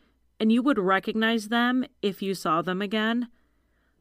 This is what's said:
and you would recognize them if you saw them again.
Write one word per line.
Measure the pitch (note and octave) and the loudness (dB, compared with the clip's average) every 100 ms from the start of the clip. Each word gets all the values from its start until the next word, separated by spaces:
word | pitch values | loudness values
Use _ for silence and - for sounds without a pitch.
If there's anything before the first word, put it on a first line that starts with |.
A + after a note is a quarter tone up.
| _ _ _ - | _ _ _ -2
and | A3 | 2
you | A#3 | 2
would | B3+ B3 | 2 2
recognize | F#3 F#3+ G3+ G#3+ A3 A#3 G#3 | 2 2 0 -2 0 0 -2
them | A#3 A#3+ B3+ B3 _ | 0 2 0 -2 _
if | G#3 F#3+ | -6 -4
you | G3 F#3 | -6 -4
saw | F3 D#3+ | -2 0
them | E3+ F#3 | 0 -2
again. | G3+ A3 A3 A#3 A#3+ _ _ _ _ _ _ _ | -2 -2 0 -2 -4 _ _ _ _ _ _ _